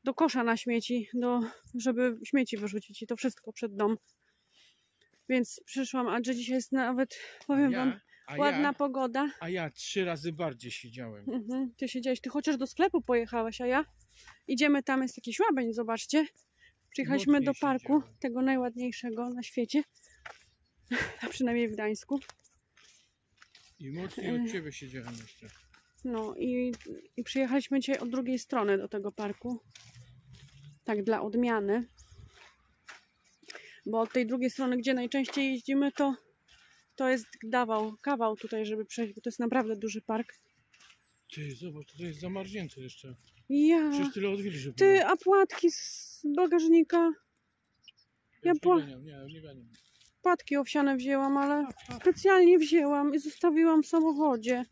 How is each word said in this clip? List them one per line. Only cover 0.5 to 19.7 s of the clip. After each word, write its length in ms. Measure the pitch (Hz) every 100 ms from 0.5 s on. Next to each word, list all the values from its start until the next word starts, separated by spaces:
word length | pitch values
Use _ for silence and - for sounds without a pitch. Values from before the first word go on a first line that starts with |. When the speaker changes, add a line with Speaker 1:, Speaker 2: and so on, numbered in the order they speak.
| 226
Speaker 1:
śmieci, 520 | 247 233 - 247 208
do, 260 | 247 247 247 226 - - 247
żeby 420 | 240 240 254 226 -
śmieci 320 | 277 247 208
wyrzucić, 440 | 202 202 - 202
i 60 | 220
to 80 | 240
wszystko 380 | 254 - -
przed 220 | - 226 202
dom. 220 | 208 226 _ _ _ _ _ _ _ _ _ _ _ _ -
Więc 320 | 254 233 - -
przyszłam, 420 | 262 262 262 247
a 120 | 254 233
że 100 | 240
dzisiaj 200 | 240 254
jest 160 | -
nawet, 480 | 262 240 254 262 - - - -
powiem 200 | 277 277
Speaker 2:
A 40 |
ja, 60 | 247 262
Speaker 1:
wam, 140 | 202 _ _ -
Speaker 2:
a 80 | 285
Speaker 1:
ładna 240 | 285 269 294
Speaker 2:
ja, 60 |
Speaker 1:
pogoda. 580 | - 285 254 254 254 285 -
Speaker 2:
a 100 | 170
ja 200 | 180 156
trzy 360 | - - 202 180
razy 260 | 160 160
bardziej 380 | 160 165 117 123
siedziałem. 540 | - 123 120 117 104 104
Speaker 1:
Mhm, 440 | 247 214 254 262 -
ty 100 | 254
siedziałeś, 340 | 254 247 254
ty 80 | 269
chociaż 280 | 294 302 269
do 100 | 269
sklepu 340 | - 359 330
pojechałeś, 600 | - 240 233 240 226 220
a 60 | 247
ja? 180 | 262 311 _ _ - - - -
Idziemy, 360 | 254 294 285
tam 180 | 269 262
jest 160 | 262 -
jakiś 220 | - 220
łabędź, 360 | 427 269 233 220
zobaczcie. 500 | 226 226 - 302 302 _ _ _ _ _ _
Przyjechaliśmy 420 | - 247 277 285
Speaker 2:
Mocniej 120 | 285 269
Speaker 1:
do 80 | 262
parku, 320 | 285 254 -
Speaker 2:
siedziałem. 240 | 294 - _
Speaker 1:
tego 220 | 254 240
najładniejszego 880 | 262 262 247 240 247 - 240 226 240
na 140 | 247
świecie, 400 | - - 233